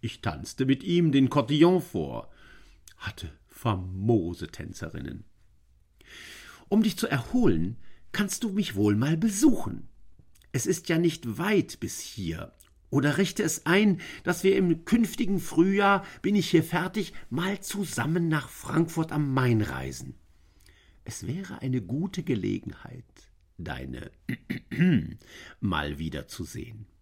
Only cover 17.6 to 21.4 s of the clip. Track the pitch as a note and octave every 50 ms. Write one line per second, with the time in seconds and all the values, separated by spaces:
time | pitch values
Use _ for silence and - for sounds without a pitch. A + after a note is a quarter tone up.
17.6 | F#3+ - - G3+ G3+ C#3+ - - A#2 C3+ D#3+ F3+ E3+ E3 D#3 D3+ B2+ - - -
18.6 | - - - D#3 E3 E3 - E3 D#3+ D#3+ - D3 D3+ C#3+ C3 C3+ C3 B2 A#2+ A2
19.6 | G#2+ E2+ C2 C2 C2 C2+ C2 - - - B1 - _ _ _ _ _ _ _ _
20.6 | _ - _ _ _ _ _ - _ - A2 - - - C3 F#3